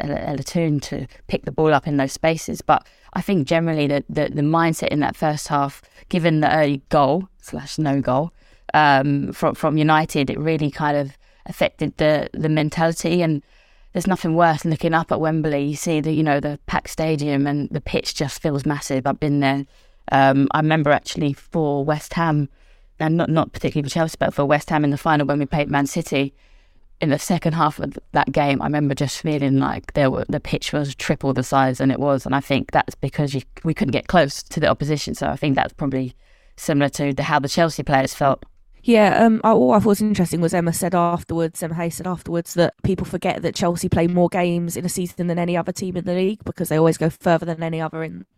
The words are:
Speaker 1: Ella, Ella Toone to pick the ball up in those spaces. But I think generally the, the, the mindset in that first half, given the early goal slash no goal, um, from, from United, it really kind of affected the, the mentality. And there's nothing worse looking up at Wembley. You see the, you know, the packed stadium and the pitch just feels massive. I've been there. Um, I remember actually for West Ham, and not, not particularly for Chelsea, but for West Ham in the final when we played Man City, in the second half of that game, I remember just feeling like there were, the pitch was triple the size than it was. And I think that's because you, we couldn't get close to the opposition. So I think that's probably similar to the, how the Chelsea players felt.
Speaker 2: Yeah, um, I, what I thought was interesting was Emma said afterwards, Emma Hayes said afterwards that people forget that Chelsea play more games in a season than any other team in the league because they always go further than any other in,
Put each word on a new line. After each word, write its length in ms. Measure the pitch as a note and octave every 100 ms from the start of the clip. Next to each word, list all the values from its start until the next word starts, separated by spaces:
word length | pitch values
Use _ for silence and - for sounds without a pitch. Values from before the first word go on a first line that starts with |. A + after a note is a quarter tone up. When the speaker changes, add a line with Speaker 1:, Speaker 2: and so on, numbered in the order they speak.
Speaker 1:
Ella, 160 | D3 C#3+
Ella 260 | - C#3+
Toone 340 | C3+ F3 E3 D3
to 260 | - C#3+ C3 - -
pick 180 | -
the 60 | -
ball 240 | C3+ D#3
up 140 | C#3+ D#3+
in 80 | C#3+
those 160 | C3+
spaces. 480 | - D#3+ D#3+ - D3+
But 260 | - D3 - _ _
I 60 | -
think 280 | F#3+ F#3+ C3+
generally 400 | E3 E3 D#3 C#3+
the, 160 | C#3+ -
the, 220 | D3 C#3+
the 100 | D3+
mindset 460 | D3 E3 E3 D#3+ -
in 120 | D3
that 160 | C#3 -
first 320 | D#3 D3+ -
half, 340 | D3 C#3 - _ - -
given 320 | F3+ E3 D#3
the 140 | D3+
early 280 | D#3 D3 C#3 -
goal 400 | D#3 C3+ E3 F#3+ _
slash 380 | - D3+ D3 -
no 220 | D#3 C#3
goal, 320 | B2+ B2+ E3+ - _ - -
um, 580 | D#3 D3+ C3+ C#3+ C#3+ C#3
from, 240 | - D#3+ -
from 200 | D#3+ D#3
United, 540 | D3+ D#3 D#3 D#3 C3+
it 80 | -
really 320 | D#3 D#3+ D3
kind 260 | - D3+ D3
of 220 | C#3 - _ _ -
affected 500 | - - - D3 -
the, 340 | D3+ D3 -
the 160 | - D#3
mentality. 760 | D#3 D3+ - E3 E3 E3 F3
And 200 | E3 D3 - _ _ _ -
there's 140 | F#3 F#3+
nothing 300 | F3+ E3+ D#3+
worse 280 | E3+ D3+
looking 300 | E3+ D#3 E3+
up 160 | D#3+ D#3+
at 100 | -
Wembley. 440 | D#3 D#3+ D#3 C#3+
You 120 | C#3+ D3
see 240 | F3 D#3
the, 120 | D3+
you 100 | D#3
know, 160 | D#3 C#3+
the 220 | D3 D3 -
packed 240 | F3+ -
stadium 580 | - D#3+ D#3 D3 C#3 C#3+
and 200 | C#3+ C#3
the 100 | D#3
pitch 340 | - E3+ -
just 260 | - C#3+ -
feels 240 | E3 C#3+
massive. 400 | D3+ C#3+ - C3+
I've 140 | C#3 -
been 220 | D3 C#3+
there. 260 | C#3 C#3 C#3 _ _ _ -
Um, 340 | C3+ C3+ C#3 C#3
I 60 | D#3
remember 340 | D#3 D#3+ D3
actually 400 | C#3+ - - D3
for 520 | C#3 - E3+ D3+ C#3+
West 300 | C#3+ D3+ -
Ham, 340 | F3 E3 D3 C#3+ - _ - _ -
and 160 | D#3 E3
not, 140 | -
not 220 | D#3+ -
particularly 360 | - D3+ D#3 C#3+
for 40 |
Chelsea, 240 | E3+ D#3+ -
but 120 | C3+
for 120 | -
West 260 | C#3+ D3 -
Ham 140 | D3+
in 60 | D3
the 60 | C#3+
final 300 | E3 D3+ C#3+
when 140 | D3
we 60 | C#3
played 220 | D#3 D3
Man 200 | C#3+ C#3
City, 440 | E3+ D#3+ C3+ C#3 - _ - _ _ - -
in 80 | D#3+
the 100 | C#3+
second 360 | - E3+ E3+
half 260 | D#3+ D#3 -
of 180 | - - -
that 180 | D3+ -
game, 320 | D#3+ C#3+ C#3
I 40 | D3
remember 280 | D3 C#3+
just 260 | C3+ C#3 -
feeling 380 | E3 D3+ C#3 C3+
like 340 | C3+ - -
there 140 | - C3+
were, 160 | C3 -
the 100 | D3
pitch 340 | - - -
was 220 | D3+ C#3+
triple 380 | - - D3+ C#3
the 100 | C3
size 360 | B2 C3+ C3+ B2+
than 120 | C3+
it 80 | C3
was. 260 | C#3+ C3+
And 80 | -
I 60 | C#3
think 320 | - C#3 -
that's 240 | D3 -
because 400 | - C3+ - C#3+
you, 80 | C3+ - -
we 100 | E3
couldn't 160 | D#3 C#3
get 160 | B2+ -
close 340 | F3+ C#3+ -
to 160 | - -
the 80 | D3+
opposition. 480 | - D3 D3 - -
So 100 | C#3+
I 80 |
think 220 | C#3+ D#3 C3+
that's 160 | -
probably 420 | - C#3+ C3+ B2+ - _ _ _ -
similar 320 | - D3 C#3
to 220 | - C#3+
the, 120 | C#3
how 160 | C#3+ D3+
the 80 | C#3
Chelsea 340 | - E3 D3+
players 320 | C#3+ C#3 C3+
felt. 300 | - C#3 C3+ - _ _ -
Speaker 2:
Yeah, 320 | - A3+ G3+ -
um, 240 | A3+ A3
I, 100 | A3
what 220 | A3 B3+
I 40 | G#3+
thought 60 | G#3+
was 140 | G3+
interesting 400 | G#3+ G3+ E3+ E3
was 140 | E3
Emma 180 | F3+ E3+
said 220 | E3 F3
afterwards, 680 | F3 E3+ E3+ - E3 E3 -
Emma 140 | E3
Hayes 220 | E3 E3+ -
said 100 | F3+
afterwards 480 | F3 - E3+ -
that 200 | F3 E3 -
people 200 | - F3+
forget 380 | - F3+ F#3 -
that 140 | E3+ -
Chelsea 320 | F3 F3 F3+
play 180 | E3+ E3+
more 220 | F3 F3
games 480 | F#3+ F3 F3 E3+ B2
in 80 |
a 40 | F3+
season 380 | - F3 - F3
than 140 | E3+
any 160 | E3+ F3
other 160 | E3+
team 240 | - F#3 F3
in 80 |
the 100 | F3+
league 300 | F3+ F#3+ G#3+
because 240 | - - E3+
they 80 | D#3
always 220 | E3 D#3+
go 120 | D#3
further 360 | - F3+ E3 E3+
than 180 | D#3+
any 160 | E3 D#3+
other 240 | D#3+ D#3+
in, 220 | D#3+ F3 -